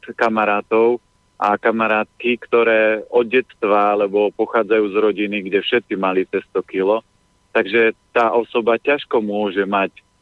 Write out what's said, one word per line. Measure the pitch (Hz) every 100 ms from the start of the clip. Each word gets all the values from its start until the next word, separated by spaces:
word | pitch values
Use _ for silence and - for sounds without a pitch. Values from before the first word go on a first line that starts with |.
| -
kamarátov | - 117 110 104 104 - 113 117 120 _ _ _ -
a | 104 104
kamarátky, | 117 113 110 107 107 - 120 120 -
ktoré | 120 113 110 107 110 -
od | 120 117
detstva, | 127 120 - 107 104 101 104
alebo | 101 101 104 -
pochádzajú | 110 117 101 110 104
z | 98
rodiny, | 107 95 104 104 92
kde | 95
všetci | - 98 - 95
mali | 95 92 92
cez | 98 -
sto | 95
kilo. | - 95 95 110 - _ _ _ _ 113
Takže | 95 113 113 - _
tá | 123 117 120
osoba | 110 123 113 117
ťažko | - 143 - 127
môže | 107 104 104 90
mať | 98 101 95 - _ _